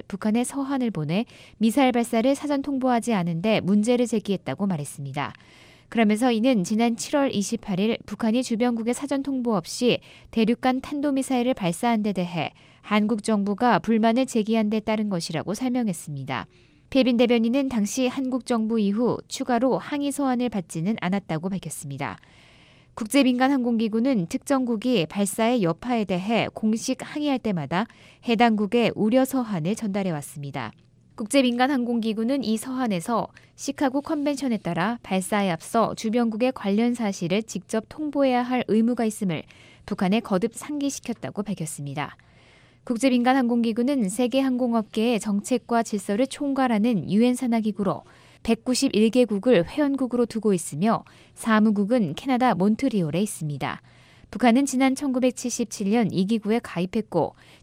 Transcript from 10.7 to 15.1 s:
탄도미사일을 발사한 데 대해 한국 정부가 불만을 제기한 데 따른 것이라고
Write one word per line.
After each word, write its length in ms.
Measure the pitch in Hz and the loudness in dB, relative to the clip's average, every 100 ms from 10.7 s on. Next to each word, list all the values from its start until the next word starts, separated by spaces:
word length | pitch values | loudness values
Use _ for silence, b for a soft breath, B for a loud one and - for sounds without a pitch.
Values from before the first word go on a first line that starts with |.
| 262 | 0
탄도미사일을 720 | - 294 294 269 262 254 247 | -4 -2 0 0 0 0 0
발사한 480 | 254 175 175 240 226 | 0 -2 0 0 0
데 100 | 208 | 0
대해 400 | 190 175 170 139 b b b | -2 -4 -4 -6 b b b
한국 400 | - 214 208 226 | 0 0 2 -2
정부가 540 | 214 208 196 196 247 185 | 0 0 0 0 2 2
불만을 480 | - 226 226 233 254 | 2 2 4 2 0
제기한 460 | 233 208 226 208 | 0 0 0 2
데 80 | 220 | 0
따른 300 | 214 220 | -2 -2
것이라고 440 | 208 | -2